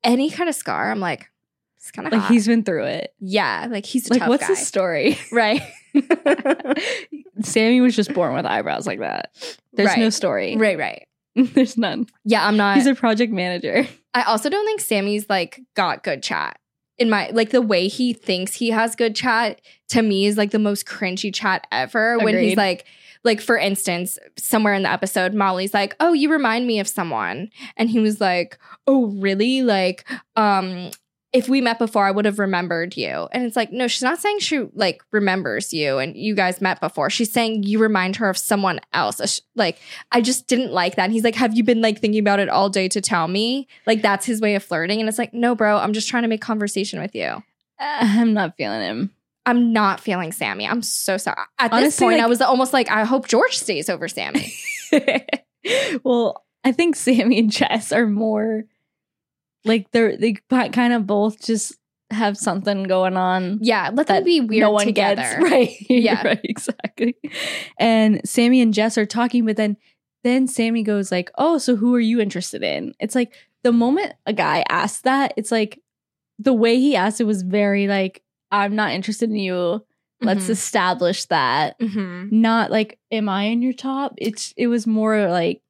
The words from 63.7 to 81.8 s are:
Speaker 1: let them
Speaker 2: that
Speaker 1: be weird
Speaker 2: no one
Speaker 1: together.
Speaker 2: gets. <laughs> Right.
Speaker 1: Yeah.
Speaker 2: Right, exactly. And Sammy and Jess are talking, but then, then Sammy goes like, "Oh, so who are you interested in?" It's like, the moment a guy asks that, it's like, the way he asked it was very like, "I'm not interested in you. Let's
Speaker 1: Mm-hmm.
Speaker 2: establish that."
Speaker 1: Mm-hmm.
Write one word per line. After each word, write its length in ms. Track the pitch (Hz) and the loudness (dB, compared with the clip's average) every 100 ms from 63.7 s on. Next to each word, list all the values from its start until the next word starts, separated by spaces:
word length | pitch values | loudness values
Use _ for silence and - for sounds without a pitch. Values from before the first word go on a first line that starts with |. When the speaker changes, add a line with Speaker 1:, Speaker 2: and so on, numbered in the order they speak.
| 214 175 | 0 0
Speaker 1:
let 140 | 233 302 | -2 2
them 100 | 381 | 2
Speaker 2:
that 80 | 359 | 2
Speaker 1:
be 160 | 330 | 2
weird 200 | 233 214 | 2 2
Speaker 2:
no 100 | 214 | 4
one 140 | 208 208 | 4 2
Speaker 1:
together. 360 | 208 196 202 | 2 2 0
Speaker 2:
gets. 200 | 127 - | -2 0
<laughs> 60 | 339 | 4
Right. 240 | 269 240 - - | 4 2 -2 0
Speaker 1:
Yeah. 320 | 247 220 202 - | 2 4 2 0
Speaker 2:
Right, 140 | 208 | -2
exactly. 720 | - 220 - - - - 226 247 294 - - - - - | -4 -6 -8 -8 -10 -4 -4 -4 -12 -10 -10 -10 -14 0
And 440 | 226 226 214 208 - | 2 4 4 2 0
Sammy 340 | - 240 254 | 2 4 6
and 120 | 226 | 4
Jess 240 | 208 220 220 | 4 2 0
are 80 | 214 | -2
talking, 400 | 233 240 240 220 | 0 0 0 0
but 100 | 214 | 0
then, 200 | 214 202 _ _ _ _ | -2 -2 _ _ _ _
then 240 | 240 254 262 | 0 2 0
Sammy 360 | - 226 233 | 0 0 0
goes 280 | 214 208 190 | 0 -2 0
like, 200 | 180 180 - | -4 -4 -2
"Oh, 200 | 302 320 | 0 2
so 180 | 254 233 | 2 2
who 200 | 240 247 | 4 2
are 40 | |
you 200 | 226 233 | 2 2
interested 440 | 208 175 185 - | 0 -4 -8 -6
in?" 300 | 87 73 85 - | -4 -4 -6 -8
It's 160 | 214 254 | -4 -2
like, 180 | 240 _ _ _ | -2 _ _ _
the 80 | 247 | 2
moment 420 | 233 233 311 403 - - | 2 2 2 -2 -8 -6
a 80 | |
guy 300 | 202 156 160 - | -2 0 0 0
asks 320 | - 196 - | -2 -2 -2
that, 320 | 262 269 277 - | 0 2 0 -2
it's 140 | 214 | -2
like, 280 | 226 214 - _ _ _ _ _ - | -2 -2 -6 _ _ _ _ _ -4
the 140 | 220 | 2
way 260 | 240 233 240 | 4 4 4
he 160 | 269 233 | 4 4
asked 260 | 190 214 | 2 0
it 40 | 220 | 0
was 180 | 208 | 0
very 440 | 185 202 202 202 202 | 0 0 2 2 2
like, 360 | 196 190 - _ _ _ | 0 -2 -6 _ _ _
"I'm 240 | 202 202 214 | 0 0 0
not 160 | 208 | -2
interested 380 | 151 196 208 233 | -2 -4 -4 -2
in 60 | 208 | -2
you. 480 | 190 180 175 185 _ _ _ _ | -2 0 0 -2 _ _ _ _
Let's 220 | 226 196 | -2 0
Speaker 1:
Mm-hmm. 80 | 185 | 0
Speaker 2:
establish 760 | 220 - 214 185 180 175 190 - | -2 0 0 0 2 0 -2 -2
that." 540 | 165 131 135 151 | 0 2 2 0
Speaker 1:
Mm-hmm. 600 | - | -2